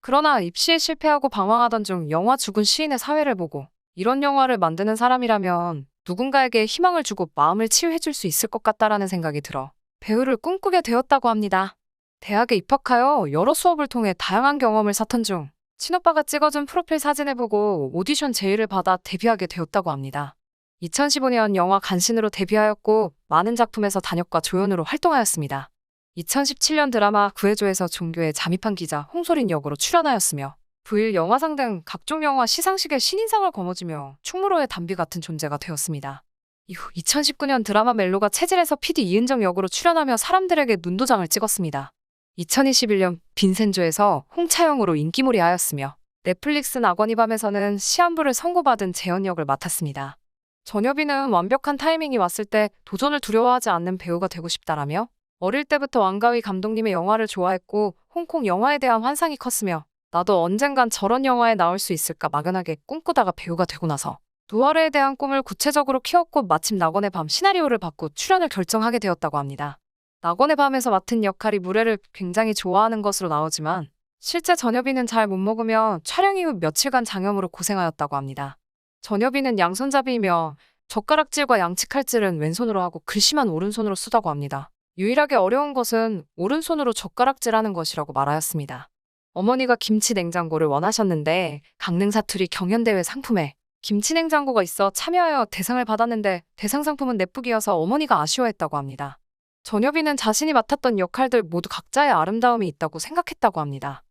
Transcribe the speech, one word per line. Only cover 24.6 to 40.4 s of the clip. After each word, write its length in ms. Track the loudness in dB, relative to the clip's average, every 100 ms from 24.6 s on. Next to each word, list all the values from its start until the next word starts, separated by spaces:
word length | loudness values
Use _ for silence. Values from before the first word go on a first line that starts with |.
| 0 0
활동하였습니다. 840 | -2 -2 2 2 0 -2 -6 -8 -10 _ _ _ _ -14
이천십칠 600 | -4 -2 -2 -2 0 2
년 160 | 2
드라마 380 | 4 4 4 2
구해줘에서 580 | 2 0 2 0 0 -2
종교에 460 | -4 -6 -2 -2
잠입한 420 | -2 -2 -2 -2 -4
기자 320 | -4 -6 -4
홍소린 360 | -6 0 2 2
역으로 280 | -2 -4 -4
출연하였으며 800 | 2 2 2 2 0 -2 -8 -12 _ _
부일 300 | -2 0 2
영화상 420 | 0 2 2 2 -2
등 260 | -4 -4 -8
각종 400 | -14 -6 -2 0
영화 200 | 2 0
시상식의 540 | 0 0 -2 -2 0
신인상을 500 | 0 -2 0 2 0
거머쥐며 680 | -2 -6 -6 -8 -8 -10 -14
충무로의 460 | -10 -2 0 2 0
담비 280 | -4 -6 -4
같은 260 | -4 -4
존재가 340 | -8 -6 -6 -6
되었습니다. 640 | -6 -6 -6 -6 -8 -14 _ _ _ _ -18
이후 220 | -14 -12
이천십구 520 | -6 -2 0 0 -2 0
년 180 | 0
드라마 300 | 2 2 4
멜로가 340 | 2 2 2 0
체질에서 480 | 0 2 2 2 -2
피디 260 | -2 0
이은정 420 | 2 2 2 2
역으로 260 | 2 0 -2
출연하며 480 | 0 2 2 2 0
사람들에게 600 | 2 2